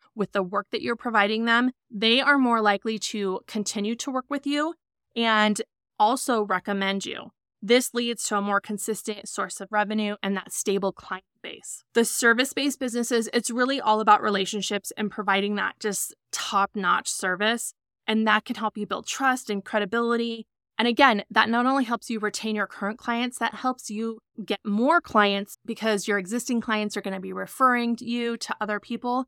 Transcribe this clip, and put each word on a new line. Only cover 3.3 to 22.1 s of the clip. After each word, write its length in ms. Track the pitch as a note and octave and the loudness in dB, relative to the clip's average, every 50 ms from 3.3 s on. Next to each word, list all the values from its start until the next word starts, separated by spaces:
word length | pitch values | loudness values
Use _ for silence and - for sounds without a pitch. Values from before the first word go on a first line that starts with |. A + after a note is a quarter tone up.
| F#3 - - | -2 -4 -6
continue 480 | - - G#3+ G3+ - - G#3+ G3+ A3 A#3 | -6 -6 -4 -4 -4 -4 -2 -2 -2 -4
to 160 | A#3 - C#4+ | -4 -4 -4
work 140 | B3+ C4 B3 | -4 -4 -4
with 180 | - C#4+ C#4 - | -4 -6 -4 -2
you 280 | C#4 C#4+ D4 D4+ E4 E4 _ _ _ _ _ _ _ - | -2 0 0 0 -2 -4 _ _ _ _ _ _ _ -4
and 460 | A#3 A#3 A3+ A3 G#3+ G#3+ G#3+ G#3 A3 G#3+ _ _ _ _ _ _ | -2 2 2 4 4 4 4 2 0 -4 _ _ _ _ _ _
also 440 | - G#3+ A3 C4 C4 - - A#3+ A3 G#3 | 2 4 4 4 2 0 0 0 0 2
recommend 640 | G3+ F#3+ F3+ - G#3+ G3+ G3 G3 F#3+ G3 G3 - | 0 0 -2 -2 -2 -2 -2 0 0 -2 -2 -4
you. 260 | - - - - A3+ _ _ _ _ _ - | -6 -10 -10 -12 -16 _ _ _ _ _ -4
This 320 | G3+ G3 A#3+ B3+ B3 - - | 2 4 4 4 4 2 -2
leads 320 | A#3+ A#3+ A#3 A#3 - - | -2 -2 -2 -2 -4 -4
to 100 | - G#3+ | -2 -2
a 60 | G3+ | 0
more 180 | G3+ G3+ G3+ G3 | 0 2 2 0
consistent 720 | - - G#3 G3 - A3+ G#3 - - A3 G#3 G#3 - - | 0 -2 -8 -6 -4 -4 -6 -6 -6 -8 -8 -8 -10 -10
source 320 | - - F#3+ F#3 - - | -6 -6 -6 -6 -6 -10
of 100 | G3 - | -8 -2
revenue 460 | G#3+ G#3 G#3 G3+ G#3+ A3 G#3+ G#3 G#3 - | 0 0 0 0 0 -2 -2 -2 -4 -4
and 140 | - G3 G3 | -2 -2 -2
that 160 | F#3+ E3+ F3 | -4 -6 -8
stable 400 | - - - G#3 G3 G3 G3 F#3+ | -8 -6 -2 0 0 0 0 -2
client 320 | - - - - F#3+ F#3 _ _ _ _ | -4 -6 -10 -12 -12 -12 _ _ _ _
base. 420 | - - - - - - - - _ _ - | -14 -14 -14 -14 -14 -16 -16 -16 _ _ 2
The 120 | A#3 A#3 | 2 2
service-based 760 | - - - B3+ A#3 A3+ A#3+ C4+ C4 - C#4 C#4 C#4+ C4 - | 2 2 4 4 4 6 4 2 0 0 -2 -2 -2 -2 -2
businesses, 500 | C4 A#3+ A3+ A#3+ A#3 - B3 A#3 A3 - - | -4 -2 -2 -2 -2 0 0 0 0 0 -2
it's 160 | A#3+ - - | -2 -2 0
really 300 | A3+ B3 B3 C4 C#4 C4 | 0 0 0 0 0 0
all 220 | - - G#3+ A3 | 2 2 2 4
about 200 | A3 G#3+ G#3 - | 6 6 6 6
relationships 680 | - G#3+ G3+ G3 F#3+ - - G#3 F#3+ - G#3 G3 - - - | 6 2 0 0 -2 -2 -4 -4 -4 -2 -4 -4 -4 -6 -6
and 120 | - G#3+ G3 | -6 -6 -4
providing 460 | - - G3 G3+ F#3+ G3 G3+ G3+ G#3 | -4 -4 0 0 2 2 0 0 -2
that 240 | G3+ F#3+ F#3 - - | -2 -4 -4 -6 -4
just 340 | - G#3+ F#3+ - - - - _ _ _ - | -6 -4 -4 -4 -6 -8 -10 _ _ _ -10
top-notch 760 | - - - G#3+ G3 G3 - - G#3 F#3+ F3 F3 F3 - - | -8 -4 0 0 2 2 0 0 -2 2 2 2 2 0 -4
service. 640 | - - G3+ F#3 F3+ F3+ G#3 A3 A#3+ A#3 - - - _ _ _ _ _ - | -6 -4 -2 -2 -2 0 0 0 0 -2 -4 -10 -12 _ _ _ _ _ -4
And 200 | A3 A3 A3 A3 | 0 0 2 4
that 180 | G#3+ G#3+ G#3+ - | 4 2 2 0
can 100 | - A#3+ | -2 -6
help 220 | - A3+ G#3 - | -4 -4 -4 -4
you 100 | G#3 G#3 | -4 -6
build 180 | - G3+ - - | -4 -6 -6 -6
trust 440 | - - - C4+ C4 B3+ B3+ - - | -6 -4 0 0 0 0 0 -2 -4
and 140 | G#3 G3 - | -6 -6 -4
credibility. 840 | - - G#3+ G#3 F#3 A3+ A#3 A#3+ A#3 A#3 A#3 A#3 A#3 A3+ A3+ G#3+ _ _ _ _ _ _ | -2 -2 -2 -2 0 0 0 2 2 0 0 0 -2 -6 -8 -12 _ _ _ _ _ _
And 100 | - A3 | 0 2
again, 360 | A#3+ A#3 D4 C#4 C4 A3 G3+ - - | 2 4 6 6 6 6 2 -2 0
that 200 | - A3 A3+ A3 | 2 2 2 4
not 180 | A#3 A#3+ A#3+ | 2 2 2
only 160 | B3+ C4+ C#4 B3 | 2 2 2 0
helps 260 | A3 A#3+ - - | 0 -2 -4 -4
you 100 | - | -4